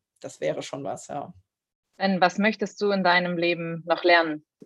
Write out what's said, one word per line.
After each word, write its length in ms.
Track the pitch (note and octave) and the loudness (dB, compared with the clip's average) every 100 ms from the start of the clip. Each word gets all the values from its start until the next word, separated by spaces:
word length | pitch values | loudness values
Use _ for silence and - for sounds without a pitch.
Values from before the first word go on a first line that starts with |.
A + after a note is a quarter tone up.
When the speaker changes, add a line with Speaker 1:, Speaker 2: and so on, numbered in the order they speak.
| _ _ | _ _
Speaker 1:
das 180 | - - | -18 -6
wäre 220 | D3+ D#3 | -4 -4
schon 220 | C#3 C#3 C3+ | -8 -8 -8
was, 220 | A#2 - | -10 -10
ja. 260 | C#3+ E3+ - _ _ _ _ _ - | -12 -12 -16 _ _ _ _ _ -4
Speaker 2:
Sven, 240 | G3 F#3 | 0 2
was 160 | F3+ F#3+ | 2 2
möchtest 420 | G#3+ G#3 G3 - | 0 0 -6 -2
du 120 | G#3 | -2
in 120 | G3 | 2
deinem 340 | F3 F3 F3+ E3+ | 2 2 0 0
Leben 460 | E3+ E3 E3 E3 E3 | 0 0 -4 -6 -2
noch 180 | D#3+ | 0
lernen? 420 | F3 E3+ E3 D3+ - _ | 6 6 4 -4 -10 _